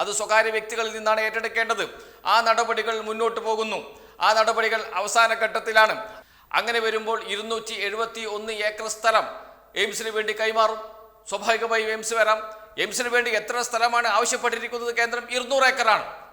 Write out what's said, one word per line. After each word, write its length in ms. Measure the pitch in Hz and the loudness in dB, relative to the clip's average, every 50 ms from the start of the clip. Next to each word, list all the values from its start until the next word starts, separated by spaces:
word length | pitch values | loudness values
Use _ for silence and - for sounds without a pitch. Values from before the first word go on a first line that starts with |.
അത് 120 | 180 196 196 | -4 -4 -2
സ്വകാര്യ 380 | 208 214 196 214 220 220 226 | -2 0 2 4 4 4 2
വ്യക്തികളിൽ 460 | 220 220 214 214 233 226 226 220 214 | 0 -2 -4 -4 -2 -2 -2 -4 -4
നിന്നാണ് 240 | 220 214 214 220 220 | -2 0 0 2 2
ഏറ്റെടുക്കേണ്ടത്. 680 | 220 220 220 226 226 220 220 226 226 220 233 196 175 - - - - - - - - | 0 0 -2 -2 -4 -2 -2 -2 0 0 0 -2 -2 -6 -8 -12 -18 -20 -20 -8 0
ആ 140 | - 202 226 | 2 4 4
നടപടികൾ 600 | 233 226 220 226 233 220 226 220 214 226 226 220 | 4 4 4 2 2 0 0 -2 -2 -2 -4 -4
മുന്നോട്ട് 400 | 214 214 220 220 233 226 233 226 | -4 -6 -4 -2 -2 -2 -2 -2
പോകുന്നു. 600 | 226 220 220 214 220 220 202 170 - - - - - - - - | -2 -2 -2 -2 -2 -4 -4 -6 -8 -10 -16 -20 -20 -20 -6 0
ആ 120 | 170 196 220 | 2 4 4
നടപടികൾ 520 | 220 220 220 226 220 220 220 220 220 208 - 170 | 4 4 2 2 2 2 0 0 -2 -4 -4 -4
അവസാന 400 | 180 202 208 208 233 226 220 220 | -4 -2 0 4 4 4 4 4
ഘട്ടത്തിലാണ്. 680 | 220 226 214 220 220 - 226 220 220 220 214 170 143 147 - - - - _ _ _ _ - - | 2 -2 -2 -2 -4 -4 2 6 6 6 6 4 0 -6 -10 -14 -18 -20 _ _ _ _ -4 -2
അങ്ങനെ 260 | 170 208 226 233 233 | 0 0 0 0 0
വരുമ്പോൾ 440 | 220 220 214 220 220 214 226 220 180 | 0 0 0 -2 -2 -2 -4 -4 -4
ഇരുന്നൂറ്റി 500 | 185 202 202 220 226 226 220 214 220 226 | -4 -6 -6 -4 -4 -6 -6 -6 -8 -8
എഴുപത്തി 480 | 202 196 202 202 220 226 226 - 226 | -6 -4 -4 -2 -2 -4 -4 -4 -8
ഒന്ന് 320 | 226 214 208 208 220 220 220 | -8 -8 -8 -8 -6 -6 -6
ഏക്കർ 360 | 208 208 214 214 214 220 220 | -4 -4 -4 -4 -4 -6 -8
സ്ഥലം 360 | 214 - - 226 220 208 - - - - - - - - - _ - | -6 -2 2 4 4 4 2 0 -4 -12 -16 -18 -20 -20 -20 _ -4
എയിംസിന് 340 | - 202 208 202 220 226 226 | -2 -2 -2 -2 -4 -6 -4
വേണ്ടി 220 | 214 214 208 214 214 | -4 -2 -2 -2 -2
കൈമാറും. 460 | 220 220 220 220 226 220 220 226 220 - - - - - - _ _ _ - | -2 -2 0 2 4 4 4 2 -2 -8 -12 -16 -20 -20 -20 _ _ _ -8
സ്വാഭാവികമായും 600 | 196 196 208 214 226 214 226 226 226 226 220 220 | -8 -2 0 2 2 2 2 0 0 0 0 0
എയിംസ് 260 | 220 220 214 - 233 | -4 -4 -4 -2 2
വരാം. 360 | 226 214 214 220 214 - - - - - - - - | 2 4 4 4 2 0 -6 -14 -16 -18 -10 -6 -4
എയിംസിന് 300 | - - - - 247 240 | -4 -2 -2 -2 -2 0
വേണ്ടി 220 | 233 240 240 233 | 2 2 2 2
എത്ര 320 | 220 208 214 - 240 240 233 | 0 0 0 -2 -2 -2 -2
സ്ഥലമാണ് 460 | 233 240 220 233 240 233 233 233 226 | -2 0 2 2 2 4 2 2 2
ആവശ്യപ്പെട്ടിരിക്കുന്നത്? 840 | 202 220 240 233 247 240 240 240 233 226 233 226 247 240 240 240 233 | 2 2 2 2 0 0 -2 -2 -2 -4 -6 -6 -8 -6 -4 -2 0
കേന്ദ്രം 320 | 233 233 233 240 240 233 233 | 0 0 0 -2 -4 -6 -4
ഇരുന്നൂറ് 340 | 247 254 240 233 277 269 262 | -4 -4 -2 0 2 4 4
ഏക്കറാണ്. 580 | 254 262 262 240 220 208 165 - - - - - - | 4 4 4 4 4 4 2 2 -4 -12 -16 -18 -20